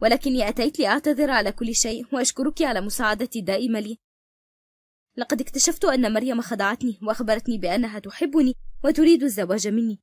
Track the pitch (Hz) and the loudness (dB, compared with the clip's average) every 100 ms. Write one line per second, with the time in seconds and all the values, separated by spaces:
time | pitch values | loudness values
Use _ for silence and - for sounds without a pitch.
0 | 226 240 277 254 202 247 262 - 202 269 | 2 2 2 0 0 0 0 0 2 2
1 | 302 262 285 240 202 - 233 220 226 226 | 2 2 2 2 0 -2 -2 0 -2 -4
2 | 240 262 247 - 285 302 285 202 202 - | -4 -2 -2 -2 -2 0 0 -2 -4 -2
3 | 214 214 247 226 180 196 240 220 208 226 | 0 -2 -4 -4 -2 -2 0 -2 -4 -12
4 | _ _ _ _ _ _ _ _ _ _ | _ _ _ _ _ _ _ _ _ _
5 | _ 240 240 254 - 277 339 - 370 262 | _ -8 -4 -4 -4 0 0 2 2 2
6 | 220 220 254 233 - 214 196 240 254 202 | 2 0 0 -2 -4 -2 -2 0 -4 -2
7 | 208 220 220 226 247 220 175 202 226 208 | -4 -2 0 0 -2 -2 -2 0 -2 -6
8 | 196 - 302 311 262 - - - 277 302 | -12 -4 0 2 2 0 -8 -2 0 4
9 | 320 311 277 202 180 208 208 226 226 202 | 6 6 4 0 0 0 0 0 -2 -4